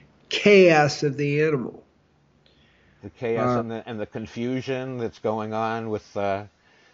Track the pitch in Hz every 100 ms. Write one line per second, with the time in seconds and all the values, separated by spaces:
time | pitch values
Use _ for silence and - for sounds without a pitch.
0 | _ _ _ - 202 202 180 156 147 -
1 | 151 131 143 143 156 143 - - _ _
2 | _ _ _ _ _ _ _ _ _ _
3 | 104 - 120 117 123 120 117 113 113 110
4 | 104 117 110 120 120 131 127 131 131 127
5 | 113 - 110 110 107 110 113 113 113 104
6 | - 107 101 98 104 _ _ _ _